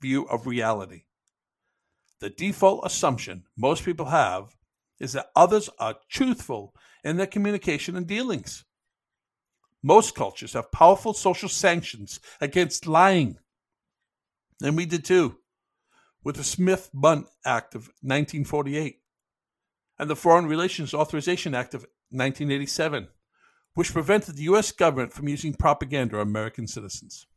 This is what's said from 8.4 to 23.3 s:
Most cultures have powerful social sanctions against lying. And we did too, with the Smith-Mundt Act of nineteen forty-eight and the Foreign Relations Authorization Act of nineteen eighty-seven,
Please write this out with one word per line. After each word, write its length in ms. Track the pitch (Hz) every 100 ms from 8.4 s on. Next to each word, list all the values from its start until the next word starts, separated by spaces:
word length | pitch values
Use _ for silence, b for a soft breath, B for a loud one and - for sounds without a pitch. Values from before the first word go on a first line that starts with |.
| - - - _ _ _ _ _ _ _ _ _ _ _
Most 340 | 139 202 214 -
cultures 380 | 104 - 110
have 180 | 123 -
powerful 420 | - 165 196 226
social 360 | 208 190 175 202
sanctions 720 | - 196 170 - 110 101 - B B
against 480 | 143 180 160 - 165
lying. 500 | 160 190 185 123 - _ _ _ _ _ _ _ _ _ _ _ -
And 160 | 143 160
we 80 | 175
did 180 | 170
too, 340 | 143 185 135 - _ _ _ _ _ _ _ _
with 140 | 143 143
the 80 | -
Smith-Mundt 840 | - 180 185 - 135 151 147 - _ 135
Act 300 | 117 - 110
of 160 | 117 _
nineteen 440 | 135 139 147 151 143
forty-eight 540 | 147 139 147 147 - _ _ _ _ _ _ _ _ _ -
and 100 | 147
the 60 | 151
Foreign 300 | 175 170 160
Relations 480 | 160 180 - 139
Authorization 600 | 147 151 151 160 175 165
Act 200 | 127 123
of 120 | 120 - _ _
nineteen 420 | 127 135 135 147
eighty-seven, 580 | 143 139 - 156 143 - _ _